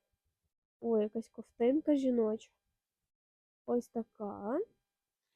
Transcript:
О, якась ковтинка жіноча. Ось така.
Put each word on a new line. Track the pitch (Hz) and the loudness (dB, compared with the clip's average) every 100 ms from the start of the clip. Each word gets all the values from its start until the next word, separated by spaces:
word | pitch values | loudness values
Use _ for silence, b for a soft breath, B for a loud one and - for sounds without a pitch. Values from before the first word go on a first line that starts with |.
| _ _ _ _ _ _ _ _ | _ _ _ _ _ _ _ _
О, | 233 220 | -2 0
якась | 214 226 - | 0 -4 -10
ковтинка | - - - 240 294 302 285 | -14 -16 0 2 2 2 2
жіноча. | 269 240 220 220 - _ _ _ _ _ _ _ _ _ _ _ - | 2 2 0 -2 -8 _ _ _ _ _ _ _ _ _ _ _ -4
Ось | 240 - | -2 -2
така. | 233 226 - 208 202 202 294 453 _ _ _ _ _ _ | -6 -8 -8 -10 -8 -4 -4 -4 _ _ _ _ _ _